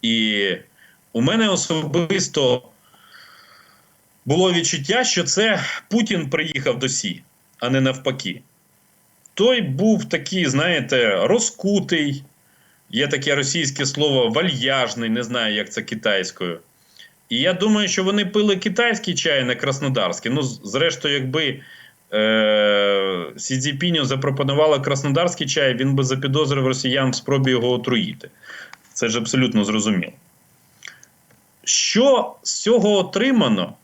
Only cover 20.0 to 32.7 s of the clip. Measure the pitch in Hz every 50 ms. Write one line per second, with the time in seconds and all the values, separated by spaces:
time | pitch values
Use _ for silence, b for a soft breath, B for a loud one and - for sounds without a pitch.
20 | 98 87 - - - 113 127 151 143 131 - - - 101 95 135 156 165 - -
21 | - 151 143 143 135 131 127 156 160 139 110 B B B B B B B B B
22 | _ _ - 107 107 110 110 110 107 107 107 107 104 104 104 101 101 101 101 98
23 | 98 95 95 87 85 73 - - - - 131 131 127 147 143 135 180 180 170 156
24 | 139 127 139 131 135 143 135 135 143 135 139 147 151 156 151 135 139 143 139 139
25 | 143 147 139 160 175 175 170 - 156 - - 156 143 131 123 117 131 139 139 135
26 | 135 127 131 135 135 139 139 156 156 135 143 139 127 131 131 127 - 131 127 139
27 | 135 131 123 - - - 139 139 131 131 127 120 113 123 123 120 110 - 123 113
28 | 92 87 - - - - B B B B B B B B B B B _ _ -
29 | - 113 110 120 110 - - 131 127 120 110 110 101 98 107 110 101 110 104 90
30 | 85 - - - _ _ _ _ _ _ _ _ _ _ _ B B B B B
31 | B B B _ _ _ _ _ _ _ _ _ - - - - - - - 202
32 | 247 277 269 233 - - - - _ - - - - 202